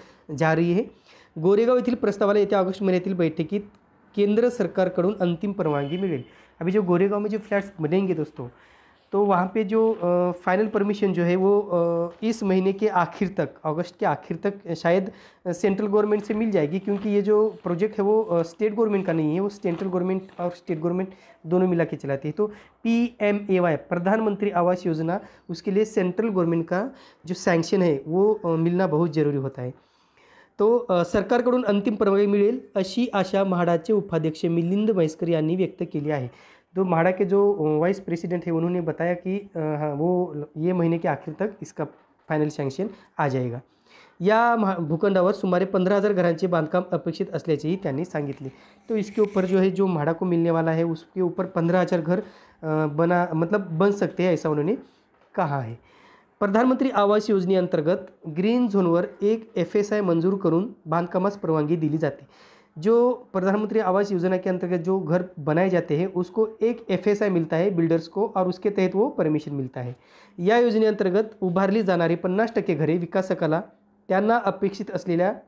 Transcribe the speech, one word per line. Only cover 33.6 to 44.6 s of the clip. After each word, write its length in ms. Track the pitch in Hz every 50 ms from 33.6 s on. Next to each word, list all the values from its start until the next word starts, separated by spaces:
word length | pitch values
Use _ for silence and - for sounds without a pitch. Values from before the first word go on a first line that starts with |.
| 175 170 170 165 - - 220
उपाध्यक्ष 520 | 202 202 - 170 165 156 160 156 - -
मिलिंद 460 | 170 170 170 170 175 190 208 214 214
म्हैसकर 380 | 214 185 160 156 156 - 175 165
यांनी 280 | 170 156 156 156 175
व्यक्त 280 | 185 185 - - - 180 165 -
केली 180 | 151 143 151
आहे। 180 | 151 139 127 120 - - - - - _ _ _ -
तो 80 | 180 190
म्हाडा 260 | 180 170 165 170 185
के 140 | 185 185 202
जो, 280 | 175 196 202 202 202 202
अ, 280 | 185 151 156 151 151
वाइस 200 | 165 185 196 196
प्रेसिडेंट 460 | - - 175 170 - 175 180 175 170
है, 60 | 175 165
उन्होंने 280 | 165 165 175 180 180
बताया 340 | 165 160 156 - 165 175 180
कि, 360 | 175 - 185 190 202 202 - -
अ, 20 | 165
हाँ, 360 | 156 156 151 147 151 151 143
वो 380 | 143 160 180 180 180 180 175 151
ल-, 80 | 151 147 - -
ये 160 | 151 156 180 185
महीने 260 | 180 165 165 165 165
के 100 | 170 175
आखिर 260 | 143 - - 160 156
तक 200 | - 190 214 208 - -
इसका 220 | - - - 151 - - - _ _ _ _ _ -
फाइनल 200 | 160 151 151 151
सैंक्शन 420 | 147 - 143 135 135 - 135 - - - - _ _ -
आ 100 | 151 143
जाएगा. 320 | 127 131 127 123 117 127 - _ _ _ _ _ - - - - _ - 170
या 340 | 196 220 226 233 240 233
महा-, 220 | 226